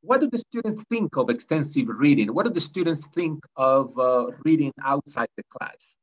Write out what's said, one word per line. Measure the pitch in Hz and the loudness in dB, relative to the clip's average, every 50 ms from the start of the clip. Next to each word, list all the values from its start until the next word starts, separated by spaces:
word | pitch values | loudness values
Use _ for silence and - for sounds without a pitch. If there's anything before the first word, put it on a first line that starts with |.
| _ | _
what | 170 247 262 | 2 2 2
do | 294 277 | 2 2
the | 226 233 | -2 -4
students | - _ - 233 233 220 220 214 - _ | -8 _ -8 -6 -4 -4 -6 -6 -6 _
think | 233 226 208 156 - | -2 -2 -2 -2 0
of | 139 123 120 | 0 0 0
extensive | 120 120 - _ 160 156 143 147 - 143 123 110 | 0 -2 -2 _ -2 0 0 0 -2 -2 -2 -2
reading? | 113 110 135 147 143 120 110 104 113 | -2 2 4 4 6 4 2 0 0
What | 160 208 | 0 0
do | 240 | 0
the | 202 - | 0 -2
students | - - - 185 180 165 165 151 - - | -6 -4 -4 -2 -2 -2 -2 -4 -6 -8
think | _ 175 180 160 156 143 - _ _ | _ -4 -4 -4 -6 -8 -12 _ _
of, | - 131 131 135 135 135 123 - 127 | 0 2 4 4 4 2 0 -2 0
uh, | 127 127 127 123 120 123 - - - | 2 2 2 2 0 -2 -6 -4 2
reading | 156 160 147 147 139 - - - | 2 2 2 2 -2 -4 -6 -2
outside | - 139 147 - - - - 117 - _ | -2 -2 -2 -4 -8 -6 -6 -6 -6 _
the | - - _ | -14 -18 _
class? | _ - - - - _ - _ _ _ | _ -14 -14 -14 -14 _ -20 _ _ _